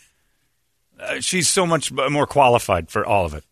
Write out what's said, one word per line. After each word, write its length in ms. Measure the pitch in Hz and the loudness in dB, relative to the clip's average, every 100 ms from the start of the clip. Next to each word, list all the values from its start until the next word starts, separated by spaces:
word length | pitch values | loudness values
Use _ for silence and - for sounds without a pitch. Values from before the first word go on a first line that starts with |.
| _ _ _ _ _ _ _ _ _ - | _ _ _ _ _ _ _ _ _ -14
Uh, 220 | 135 135 | -10 -8
she's 260 | - 180 - | -4 -2 0
so 200 | 196 170 | 0 0
much 280 | 160 - | 0 -2
b-, 140 | 131 135 | -4 -2
more 180 | 147 127 | 0 0
qualified 640 | 143 127 123 - 87 80 | 4 4 4 2 -2 -2
for 160 | 107 | -4
all 220 | 104 101 85 | 0 0 0
of 80 | |
it. 100 | 76 - | -6 -14